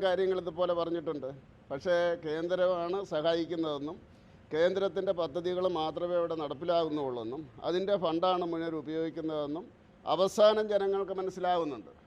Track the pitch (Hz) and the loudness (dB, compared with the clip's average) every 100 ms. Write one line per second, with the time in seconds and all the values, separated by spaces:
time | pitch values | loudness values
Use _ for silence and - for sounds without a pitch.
0 | 190 180 190 185 175 165 180 170 165 170 | 4 2 2 2 0 0 2 2 0 -2
1 | 165 147 131 139 - - - 143 190 175 | -2 -4 -6 -10 -16 -20 -10 -6 2 2
2 | 175 170 156 156 170 185 185 180 170 196 | 4 0 -2 -2 0 2 2 2 0 -4
3 | 196 160 160 170 160 170 160 143 147 185 | -4 0 2 2 0 -2 -2 -2 -6 -10
4 | - - - - - 151 175 190 190 170 | -14 -20 -20 -20 -4 2 2 4 -2 -2
5 | 190 180 165 175 175 180 185 165 156 156 | -2 0 -2 -2 -2 0 0 0 -2 -2
6 | 175 175 170 165 147 139 170 170 160 151 | -2 0 0 -2 -6 -6 0 2 2 -2
7 | 135 123 113 139 143 - 147 175 196 202 | -2 -4 -6 -8 -12 -8 -4 -2 0 0
8 | 170 165 180 180 175 165 165 160 139 160 | 0 0 2 2 0 -2 -4 -4 -4 -4
9 | 165 156 160 156 143 156 202 - - - | -4 -4 -4 -2 -4 -6 -10 -18 -20 -10
10 | - 156 190 - 214 214 214 202 196 196 | -2 2 2 6 6 6 2 2 2 0
11 | 190 190 190 185 180 180 156 120 - - | -2 -4 -4 -2 0 0 0 -4 -12 -20